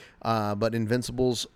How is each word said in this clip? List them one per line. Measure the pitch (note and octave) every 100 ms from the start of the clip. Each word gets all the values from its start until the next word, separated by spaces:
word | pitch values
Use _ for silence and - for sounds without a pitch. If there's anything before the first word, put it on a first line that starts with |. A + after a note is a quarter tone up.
| - -
uh, | - A2+ G#2
but | G2+ A2
Invincible's | A#2 A2 B2 A#2+ A#2+ B2+ A#2 -